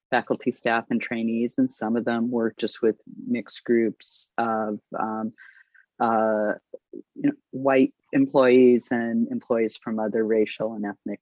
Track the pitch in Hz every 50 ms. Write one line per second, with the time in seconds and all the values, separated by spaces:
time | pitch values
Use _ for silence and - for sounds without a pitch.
0 | _ - 131 120 117 - 127 - - 127 123 - - 120 113 117 113 - 117 113
1 | - - 123 113 113 113 113 113 120 120 - - 131 127 - - 117 110 113 117
2 | 107 120 117 117 113 123 123 117 113 113 - - 113 107 - - - 110 - _
3 | _ - - - - 127 120 120 107 - - - - - 120 117 113 107 90 _
4 | - - - - - - - - 117 113 110 110 110 107 107 107 _ - - -
5 | - 110 110 110 110 110 - _ - - - _ _ _ _ _ _ _ _ -
6 | 120 113 113 110 110 110 110 107 107 104 - - _ _ - - _ _ - -
7 | - _ _ - - 143 - _ _ _ - 131 135 135 135 131 135 - _ _
8 | _ - - 139 139 135 - 143 127 127 123 131 127 123 123 117 - - 127 117
9 | 117 117 117 117 117 - 127 113 - - 123 117 113 107 - - - 120 110 110
10 | 110 107 104 113 113 107 113 110 107 - - - 110 110 113 107 104 101 95 _
11 | - 104 101 -